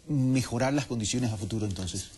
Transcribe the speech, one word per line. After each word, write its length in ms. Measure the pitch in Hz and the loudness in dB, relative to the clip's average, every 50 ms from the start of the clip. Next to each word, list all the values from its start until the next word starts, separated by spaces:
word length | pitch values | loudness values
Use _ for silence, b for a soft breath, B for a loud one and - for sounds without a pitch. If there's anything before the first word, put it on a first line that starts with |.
| - | -6
mejorar 680 | - 156 139 127 131 131 131 120 - 117 117 131 135 143 | -2 2 2 4 4 4 4 2 0 0 0 2 2 2
las 120 | 147 135 | 0 0
condiciones 480 | - 127 117 104 - - 123 123 117 107 | 0 -2 -2 0 0 0 0 0 0 0
a 40 | |
futuro, 280 | 101 110 98 113 110 107 | -2 -4 -4 -2 -2 -2
entonces? 460 | 101 92 90 92 87 - 98 - - - | -2 -2 -4 -6 -6 -6 -8 -8 -10 -14